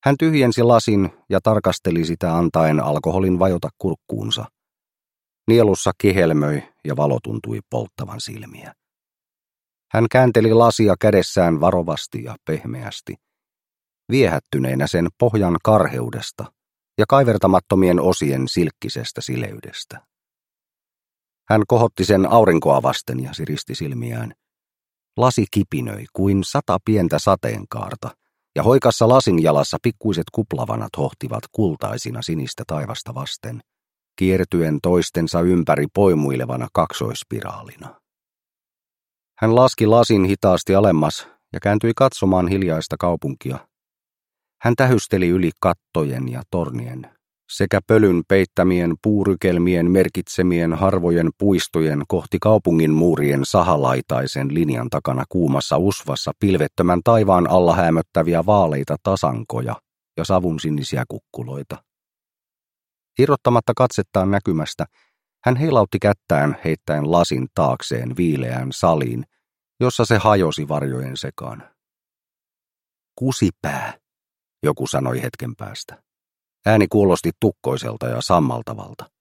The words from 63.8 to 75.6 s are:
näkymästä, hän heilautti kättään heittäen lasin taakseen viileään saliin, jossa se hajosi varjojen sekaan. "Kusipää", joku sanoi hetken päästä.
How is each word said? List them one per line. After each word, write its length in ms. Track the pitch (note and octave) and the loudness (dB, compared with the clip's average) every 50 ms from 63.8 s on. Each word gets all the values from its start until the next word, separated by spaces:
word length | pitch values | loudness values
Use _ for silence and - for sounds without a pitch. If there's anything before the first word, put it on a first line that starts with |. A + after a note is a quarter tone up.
| C3 A#2+ - - F#2+ _ _ G2+ F#2 F#2+ | 0 0 0 -4 -6 _ _ 0 0 2
näkymästä, 540 | G2+ G2 - - F2+ D#2+ D2+ - - - - - _ _ _ _ _ _ _ _ _ _ _ | 0 -2 -2 -2 -2 -2 -4 -6 -8 -10 -12 -12 _ _ _ _ _ _ _ _ _ _ _
hän 100 | B2 B2+ | 0 0
heilautti 440 | B2 D3 E3 C#3+ B2 G#2 F#2+ - G2 | 0 0 2 4 2 2 2 0 0
kättään 580 | - G2+ G#2 _ _ _ F2 D2+ C#2+ D2 C#2 - - | 0 0 0 _ _ _ 0 0 0 0 -2 -4 -4
heittäen 460 | E2 D#2+ - _ - E2 D2+ C#2+ D2 | -4 -4 -4 _ -4 -4 -2 -2 2
lasin 360 | E2+ E2+ F2 - - B1+ C2 B1+ _ | 2 2 2 2 0 -6 -6 -6 _
taakseen 640 | - E2+ C#2 B1 - - - - A#1 A#1+ A#1+ B1+ - | 0 0 0 0 -4 -6 -8 -8 -6 -6 -8 -4 -2
viileään 500 | F2+ E2 D2+ C#2 B1+ A#1+ A#1+ B1 B1+ C2+ | -2 0 0 -2 -4 -6 -6 -8 -8 -8
saliin, 540 | - - - F2 E2 D2+ C2+ B1 A#1 A#1+ - _ _ _ _ _ _ _ _ _ _ _ | -8 -2 0 2 2 2 0 -4 -6 -8 -10 _ _ _ _ _ _ _ _ _ _ _
jossa 260 | B2 B2+ - - A#2+ | -2 -2 0 0 0
se 120 | - A#2 G#2+ | 2 2 2
hajosi 500 | G2 A2 G#2 G2+ F#2 D#2+ D2+ - D2+ C#2+ | 4 4 4 4 2 0 -2 -4 -6 -4
varjojen 500 | D2 D2 C#2 C#2 C2 B1 C2 C2 C2 C2 | -4 -4 -4 -4 -6 -6 -8 -8 -10 -10
sekaan. 580 | - C#2 - - - B1+ A1+ - - _ _ _ _ _ _ _ _ _ _ _ _ _ _ _ _ _ _ _ _ _ _ _ _ _ _ _ _ _ _ | -12 -12 -12 -12 -14 -14 -14 -16 -18 _ _ _ _ _ _ _ _ _ _ _ _ _ _ _ _ _ _ _ _ _ _ _ _ _ _ _ _ _ _
"Kusipää", 840 | - B2+ C3+ B2+ - - F#2 - _ - D2 - - - - - _ _ _ _ _ _ _ _ _ _ _ _ _ - | -6 -4 -4 -2 0 0 0 0 _ -8 -8 -6 -6 -8 -10 -14 _ _ _ _ _ _ _ _ _ _ _ _ _ -4
joku 240 | D2+ D2 - - - | -4 -2 -2 -6 -4
sanoi 340 | - C#2 C2+ B1+ B1 B1+ | -4 -4 -4 -2 -6 -6
hetken 340 | - B1+ - - - A#1+ A#1 | -6 -8 -10 -10 -12 -12 -12
päästä. 480 | _ | _